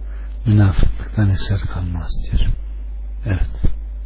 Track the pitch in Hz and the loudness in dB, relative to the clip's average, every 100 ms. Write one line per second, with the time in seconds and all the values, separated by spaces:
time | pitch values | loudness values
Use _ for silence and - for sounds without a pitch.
0 | - - - - 113 107 101 - - - | -10 -10 -10 -6 2 4 6 6 4 4
1 | - - 101 98 - 98 - 90 90 87 | -4 0 2 2 0 -2 -2 -4 -4 -4
2 | - - - - - - - - - - | -4 -4 0 2 2 0 -4 -10 -10 -10
3 | - - - 92 - - - - - - | -10 -8 -2 -2 -2 2 2 2 -2 -10